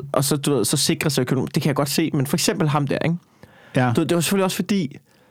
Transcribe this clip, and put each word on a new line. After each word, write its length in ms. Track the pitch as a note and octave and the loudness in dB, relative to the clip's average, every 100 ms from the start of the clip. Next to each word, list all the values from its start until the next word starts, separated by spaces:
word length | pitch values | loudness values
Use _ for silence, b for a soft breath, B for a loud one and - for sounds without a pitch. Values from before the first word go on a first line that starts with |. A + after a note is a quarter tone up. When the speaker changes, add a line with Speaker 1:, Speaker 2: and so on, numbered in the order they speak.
| C#3 | -4
Speaker 1:
og 100 | - | -2
så, 140 | C#3+ D3+ | 0 0
du 160 | C#3+ C3+ | 0 0
ved, 100 | - | 0
så 120 | C#3+ | 0
sikre 320 | - D#3+ D#3+ | 0 0 0
sig 120 | C3+ | -2
økonomisk. 340 | B2 B2+ F2 - | 0 -2 -2 -2
Det 80 | |
kan 40 | D#3 | 0
jeg 80 | C#3 | 0
godt 140 | C#3+ | 0
se, 200 | - D#3+ | 0 0
men 140 | D3+ C#3 | 0 0
for 80 | F3 | 0
eksempel 340 | - G3 D#3 | 0 0 2
ham 180 | C#3+ C#3+ | 2 0
der, 100 | - D#3+ | 0 -2
ikke? 100 | E3+ B B B B B B2+ | -2 B B B B B 0
Speaker 2:
Ja. 160 | B2 A#2+ | 2 2
Speaker 1:
Du 60 | |
ved, 60 | E3 | 2
det 80 | F3 | 2
var 60 | |
selvfølgelig 240 | D3+ G3 F#3 | 2 2 0
også 100 | - | -2
fordi, 420 | F3+ G3+ D#3 - b b b | -2 -2 -2 -8 b b b